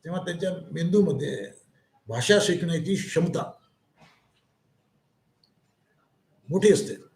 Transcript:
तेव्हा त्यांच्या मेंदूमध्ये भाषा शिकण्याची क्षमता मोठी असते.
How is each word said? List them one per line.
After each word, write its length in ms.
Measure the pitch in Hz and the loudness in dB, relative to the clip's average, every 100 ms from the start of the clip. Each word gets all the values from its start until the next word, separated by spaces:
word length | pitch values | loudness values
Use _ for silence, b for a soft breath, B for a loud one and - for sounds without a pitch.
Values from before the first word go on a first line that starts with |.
| 160 | -6
तेव्हा 160 | 180 | -6
त्यांच्या 280 | 180 170 190 180 - | -6 -4 -4 -6 -10
मेंदूमध्ये 800 | 156 170 202 180 131 - - - - _ _ _ _ - | -4 2 4 4 0 -4 -8 -12 -18 _ _ _ _ -10
भाषा 280 | 113 127 208 | -6 2 4
शिकण्याची 540 | 196 175 170 165 170 196 | 4 -2 -2 -4 -2 -2
क्षमता 560 | - - 170 - - - _ _ _ _ - _ _ _ _ _ _ _ _ _ _ _ _ _ _ _ _ _ _ _ _ _ _ _ - | -2 0 0 -2 -6 -12 _ _ _ _ -20 _ _ _ _ _ _ _ _ _ _ _ _ _ _ _ _ _ _ _ _ _ _ _ -6
मोठी 240 | 180 208 | 2 6
असते. 220 | - - - - | 6 2 -10 -16